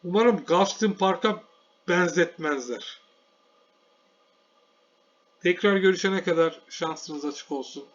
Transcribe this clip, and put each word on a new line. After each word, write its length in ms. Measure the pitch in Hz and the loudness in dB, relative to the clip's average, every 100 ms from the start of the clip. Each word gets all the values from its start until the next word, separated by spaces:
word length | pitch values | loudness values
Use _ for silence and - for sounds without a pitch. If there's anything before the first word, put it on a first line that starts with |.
Umarım 400 | 175 196 240 202 | 0 4 4 2
Gulfstream 500 | - 170 196 - 214 | 2 2 2 2 -2
Park'a 480 | 196 190 180 226 202 - _ _ _ - | 2 0 2 -2 -2 -10 _ _ _ -2
benzetmezler. 1120 | 175 175 156 165 - 156 143 123 117 - - _ _ _ _ _ _ _ _ _ _ _ _ _ _ _ _ _ _ _ _ _ _ _ _ | 2 2 2 0 0 -4 -4 -6 -10 -10 -18 _ _ _ _ _ _ _ _ _ _ _ _ _ _ _ _ _ _ _ _ _ _ _ _
Tekrar 340 | 175 180 208 196 | -2 2 2 4
görüşene 480 | 190 180 190 190 | 4 2 0 0
kadar 360 | 180 165 165 160 _ | 0 2 2 -2 _
şansınız 560 | - 165 156 - 147 | -8 -6 -8 -10 -8
açık 280 | 143 139 - | -8 -8 -10
olsun. 320 | 143 127 143 139 | -8 -8 -14 -18